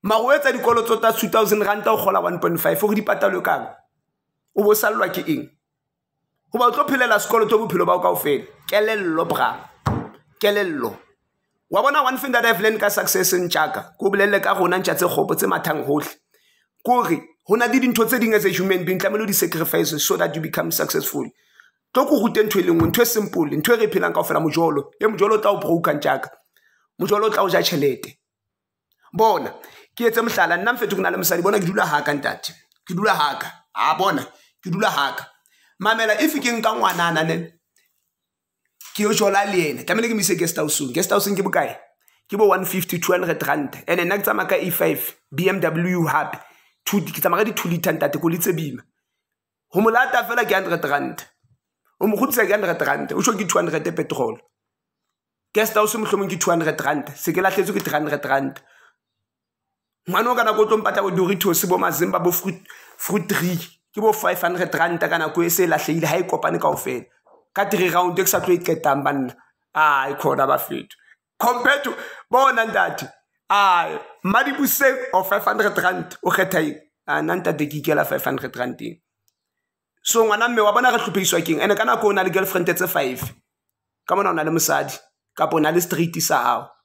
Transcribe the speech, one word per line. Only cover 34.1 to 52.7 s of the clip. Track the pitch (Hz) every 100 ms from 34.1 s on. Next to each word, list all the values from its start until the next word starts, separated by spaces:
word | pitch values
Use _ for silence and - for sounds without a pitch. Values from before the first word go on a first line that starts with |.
| 156 - - _ _
ke | 185
dula | 170 214
haka. | 147 139 - - _ _ _ _ _
Mamela, | 202 226 220 208
if | 302
ke | 302 240
nka | 233 226 233
ngwanana | 202 175 170 160 160
ne, | 170 170 _ _ _ _ _ _ _ _ _ _ _ _ _ - -
ke |
yo | 208
jola | 185 202 196 202
le | 185 156
ene, | 135
tlamehile | - 202 233
ke | 220
mo |
ise | 185 165
guest | 170 160
house-ong. | 151 - 139
Guest | 127 175
house-ong | 202 202 190
ke |
bokae? | 196 180 135 - - _ _ _ _
Ke | 202
bo | 208
one | 185 180
fifty, | 185 165 175
two | -
hundred | 180 180 156 139
rand. | 151 139 - -
Ene | 180 175
nna | 202
ke |
tsamaya | 196 208 190
ka | 185
E | 185
five, | 170 165 143 - - _
B | 139 185
M | 196
W | 165 160 175 180 156
hape. | 147 143 - - _ _ _ -
Two, | 202
ke | 151 -
tsamaya | 180 175
ka | 220
di |
two | - 170
litre | 170 180
ntate, | 160 147 151
koloi | 165 165
tse | 190 165
boima. | 156 120 _ _ _ _ _ _ _ _ _
Ho | -
mo | 226
lata | 226 262 254
fela | 233 240 226
ke | 196
hundred | 180 170 151
rand. | 143 135 - - _ _ _ _ _ _ _
Ho | 208
mo | 202
kgutlisa | 269 - 196
ke |
hundred | 208 185